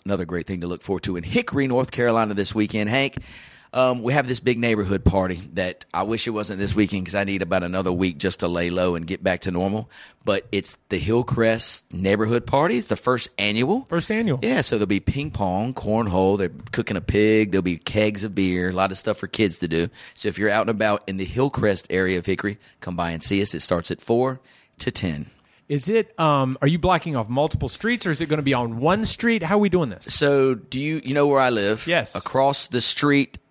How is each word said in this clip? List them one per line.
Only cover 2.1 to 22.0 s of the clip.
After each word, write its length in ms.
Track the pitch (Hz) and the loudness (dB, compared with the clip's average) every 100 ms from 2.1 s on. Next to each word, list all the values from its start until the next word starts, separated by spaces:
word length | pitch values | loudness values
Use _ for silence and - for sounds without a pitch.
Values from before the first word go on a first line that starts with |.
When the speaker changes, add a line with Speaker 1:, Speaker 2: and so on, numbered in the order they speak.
| 113 107 | 2 0
Speaker 1:
this 220 | 101 98 110 | 0 -2 0
weekend. 340 | 107 110 104 | -2 -2 -2
Hank, 280 | 131 135 - - - - - - | 0 -2 -4 -14 -18 -20 -20 -6
um, 300 | 127 131 123 | 0 2 0
we 100 | 113 | 0
have 120 | 143 127 | 0 0
this 140 | 123 | 0
big 180 | 127 117 | 0 0
neighborhood 460 | 117 107 98 98 | 2 0 0 2
party 380 | - 95 92 87 101 85 | 2 2 2 -2 -8 -4
that 280 | 92 - - | -4 -6 -6
I 100 | 85 | -4
wish 240 | 101 113 - | -2 -2 -2
it 20 | |
wasn't 300 | 107 104 95 | -4 -4 -4
this 140 | 98 | -2
weekend 320 | 104 101 101 90 | 2 2 0 -4
'cause 80 | 101 | -2
I 100 | 101 | -2
need 160 | 98 | -2
about 200 | 87 92 | 0 0
another 300 | 87 92 92 | 0 -2 0
week 260 | 90 92 73 | 0 0 0
just 200 | 95 - | -2 0
to 80 | 87 | 0
lay 220 | 87 87 | 0 0
low 260 | 90 90 85 | 0 0 0
and 100 | 82 | -4
get 160 | 95 | -4
back 200 | 95 90 | -2 -2
to 100 | 95 | -2
normal. 380 | 90 95 107 113 - - _ | -2 -2 -2 -6 -14 -20 _
But 220 | - 98 - | -2 -2 -2
it's 240 | 101 - - - | -4 -4 -8 -6
the 100 | 92 | -4
Hillcrest 840 | 76 117 123 - 113 113 - - - | 0 0 0 0 2 2 -2 -4 -6
Neighborhood 520 | 85 95 101 107 120 117 | -4 2 2 2 0 2
Party. 300 | 139 165 240 | 2 2 0
It's 100 | - | -2
the 80 | - | -4
first 320 | - 123 - - | 0 -2 -2 -2
annual. 480 | 104 107 127 233 269 | 0 2 0 0 -2
Speaker 2:
First 200 | 170 - | -4 -2
annual. 280 | 220 226 127 | 0 0 0
Speaker 1:
Yeah, 200 | 220 254 | 0 0
so 160 | - 110 | 2 0
there'll 100 | 101 | 2
be 140 | 98 | 0
ping 280 | - 139 147 | 0 -2 -4
pong, 440 | - 98 92 117 | -2 -2 0 -2
cornhole, 640 | 131 107 110 110 90 95 98 | -4 -2 0 2 4 4 2
they're 140 | 90 - - | 0 -6 -8
cooking 240 | - 110 98 | -4 -2 -2
a 60 | |
pig, 500 | - 104 107 110 107 | 0 4 6 6 4
there'll 120 | 95 | 2
be 120 | 90 85 | 0 -2
kegs 460 | - 104 107 104 | -2 0 0 0
of 100 | 107 | -4
beer, 360 | 98 95 90 90 | 0 0 0 0
a 20 | |
lot 200 | 92 95 | 0 0
of 40 | 95 | 0
stuff 200 | - 104 | -4 -4
for 100 | 95 | -4
kids 300 | - 104 82 | 0 0 0
to 100 | 87 | -2
do. 220 | 80 85 - - | 0 -2 -4 -18
So 160 | - 107 | -8 -6
if 80 | 92 | -2
you're 120 | 104 | 0
out 120 | 107 | 0
and 80 | 104 | 0
about 340 | 107 107 104 - | 0 0 0 -4
in 100 | 95 | -6
the 80 | 90 | -4
Hillcrest 640 | 120 139 123 110 95 - | 0 -2 2 0 0 -2
area 280 | 92 | 0